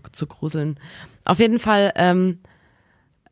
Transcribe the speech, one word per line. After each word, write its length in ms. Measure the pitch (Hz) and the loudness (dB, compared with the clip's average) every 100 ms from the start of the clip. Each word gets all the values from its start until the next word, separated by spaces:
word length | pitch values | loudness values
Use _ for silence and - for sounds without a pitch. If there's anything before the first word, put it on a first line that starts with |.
| - | -10
zu 140 | - 151 | -12 -12
gruseln. 520 | - 151 156 151 147 - - - - | -10 -8 -6 -8 -8 -16 -20 -20 -14
Auf 140 | - 190 | -4 2
jeden 200 | 226 233 | 2 2
Fall, 340 | 220 208 202 - | 0 2 2 2
ähm, 440 | 180 180 185 175 _ _ _ _ _ _ _ _ _ | 2 2 0 -2 _ _ _ _ _ _ _ _ _